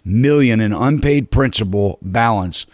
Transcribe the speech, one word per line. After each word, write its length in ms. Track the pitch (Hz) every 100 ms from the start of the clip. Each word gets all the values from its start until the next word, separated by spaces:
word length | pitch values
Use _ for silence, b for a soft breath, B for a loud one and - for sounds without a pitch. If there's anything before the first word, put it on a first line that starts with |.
million 560 | 92 104 139 147 131 113
in 120 | 110
unpaid 580 | 101 127 151 143 147 127
principal 720 | - 135 - 101 101 101 -
balance, 640 | 95 95 117 107 90 - -